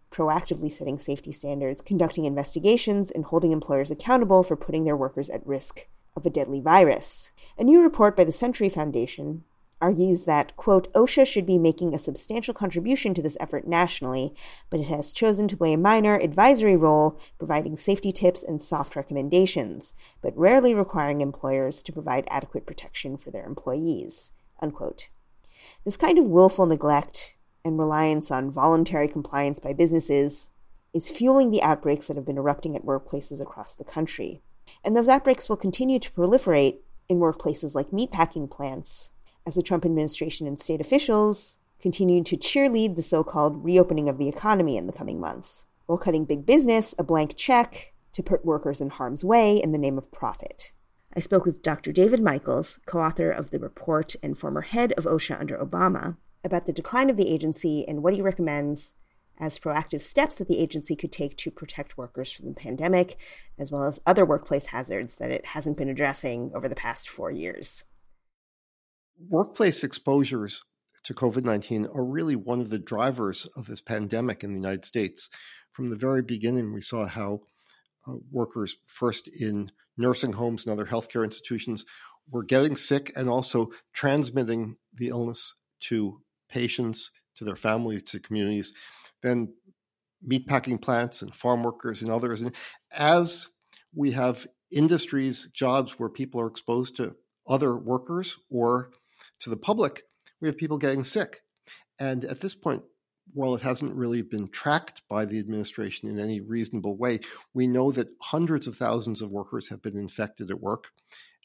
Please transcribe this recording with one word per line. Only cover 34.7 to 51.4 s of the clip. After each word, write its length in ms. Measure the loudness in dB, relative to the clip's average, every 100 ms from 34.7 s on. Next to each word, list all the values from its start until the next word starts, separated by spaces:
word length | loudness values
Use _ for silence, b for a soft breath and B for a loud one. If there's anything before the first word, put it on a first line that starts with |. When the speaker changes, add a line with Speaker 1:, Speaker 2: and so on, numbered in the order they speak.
| b
Speaker 1:
And 140 | 0 4
those 140 | 6
outbreaks 400 | 6 6 2 0
will 80 | -2
continue 420 | -2 0 2 2
to 120 | 0
proliferate 640 | 0 4 4 6 6 4 2 -12 -20 _
in 100 | 2
workplaces 560 | 2 2 -4 -4 -4 -4
like 160 | -4
meatpacking 580 | -4 -4 0 0 0 -10
plants, 600 | -8 -10 -8 -10 -10 -12 -18 -20 _ -4
as 100 | -4
the 60 |
Trump 240 | 0 0 2
administration 600 | 0 -2 -4 -6 -6 -8
and 100 | -8
state 220 | -4 -4
officials 800 | 2 2 4 4 4 0 -6 -16 _ _
continue 420 | -4 2 4 4
to 140 | 2 -2
cheerlead 580 | 0 2 4 4 0 -2
the 60 |
so-called 600 | 0 0 0 2 0 0
reopening 460 | 4 6 6 4 0
of 100 | 0
the 120 | -2
economy 480 | -2 2 4 4 0
in 100 | -4
the 60 |
coming 260 | -8 -8 -6
months, 460 | -8 -10 -14 -16 -18 _ -4
while 120 | 0
cutting 260 | 2 0
big 220 | 0 0 6
business 500 | 6 8 4 2 -4
a 60 |
blank 320 | 0 2 0 -4
check 580 | 4 4 4 -4 -20 -20 _
to 100 | -10
put 220 | -2 0 2
workers 340 | 0 0 -4
in 100 | -6
harm's 320 | -6 -8 -4
way 360 | 4 6 6 4
in 160 | 2
the 40 | 0
name 200 | 0 -2
of 120 | -8
profit. 580 | -8 -8 -8 -12 -14 -18 _ _ _ _
I 60 | -6
spoke 240 | 2 2